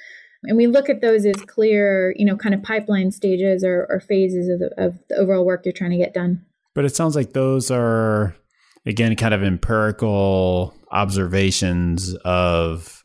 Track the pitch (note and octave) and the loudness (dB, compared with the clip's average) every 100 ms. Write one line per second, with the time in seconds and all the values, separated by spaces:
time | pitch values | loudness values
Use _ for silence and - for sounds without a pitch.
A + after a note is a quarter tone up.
0 | - - - _ - A3+ A#3+ C4+ C#4 C4 | -20 -20 -20 _ -2 2 4 2 0 0
1 | A#3 A3 G#3 G3 - - A3 G#3 G3+ F#3+ | 2 2 2 -2 -6 0 2 4 2 2
2 | F#3 - G3+ G3 G#3+ G3 G3+ A3 G#3+ G3 | 0 2 0 0 -2 -2 -2 -4 -2 0
3 | F#3 G3 G3+ F#3 F#3+ F#3 F#3 F3+ - F#3 | 0 -2 -2 0 2 2 0 0 -2 -4
4 | - G3 F#3 F#3 F3+ F3+ - - F3+ F3 | -2 0 0 0 -2 -2 -4 -2 -4 -4
5 | - - F#3+ F#3+ F3+ F3+ F#3 - F3 F3 | -6 -2 0 2 0 0 -4 -4 -2 0
6 | F3 F3+ F3+ F3 - _ _ D3+ C#3 - | -2 -2 -2 -4 -6 _ _ -2 -2 0
7 | E3 D3 A#2 C3+ C3+ C3+ A#2+ B2+ A#2 A2+ | 0 0 -2 -2 0 0 0 0 0 2
8 | A2 G#2+ G#2 - _ _ _ _ - G#2+ | 2 0 0 -4 _ _ _ _ -6 0
9 | A2+ A2 A2+ G#2 G2 F2 - A2 G#2+ G#2 | 0 2 0 0 0 0 0 0 0 0
10 | A2+ G2+ G2 F#2+ F#2 F2+ F#2 - - G2 | -2 0 2 2 2 0 -2 -8 -6 -2
11 | G2 G2 F2+ F#2+ F#2+ - F#2 F2 F2 E2+ | -2 -2 -2 0 0 0 -2 0 0 -2
12 | F2+ F#2 F2+ F2+ F2+ E2+ E2 D#2+ - - | -4 -8 -2 0 2 0 -2 -4 -12 -20